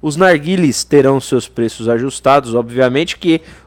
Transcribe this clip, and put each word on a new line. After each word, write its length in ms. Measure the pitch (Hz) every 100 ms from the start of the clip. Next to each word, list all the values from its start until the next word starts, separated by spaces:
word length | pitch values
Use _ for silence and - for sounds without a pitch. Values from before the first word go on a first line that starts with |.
os 140 | 151 147
narguiles 680 | 190 170 151 190 160 117
terão 360 | - 147 135 135
seus 280 | - 131 -
preços 420 | - 117 - 113
ajustados. 640 | 117 131 - 139 143 127
Obviamente 640 | 117 117 120 127 127 170 -
que 240 | 175 160 - -